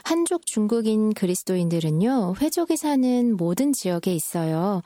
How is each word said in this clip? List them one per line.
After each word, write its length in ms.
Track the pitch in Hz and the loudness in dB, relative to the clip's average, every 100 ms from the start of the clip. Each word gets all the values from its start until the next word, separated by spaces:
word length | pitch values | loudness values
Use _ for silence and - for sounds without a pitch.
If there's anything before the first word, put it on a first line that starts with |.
한족 440 | - 330 339 349 - | -2 -2 0 -2 -4
중국인 640 | - 208 233 220 214 214 | -2 0 0 0 2 0
그리스도인들은요, 1200 | 214 185 180 - 185 170 170 160 156 220 262 180 190 | 0 -2 -2 -2 0 0 0 0 2 2 2 0 0
회족에 340 | 302 339 330 320 | -2 0 -2 0
사는 600 | 302 277 254 247 240 202 | 0 2 2 2 2 2
모든 360 | 170 180 285 | 0 0 0
지역에 420 | 269 185 170 185 170 | 0 -2 -2 0 -2
있어요. 640 | - 170 160 160 190 190 | -2 -2 0 0 0 -2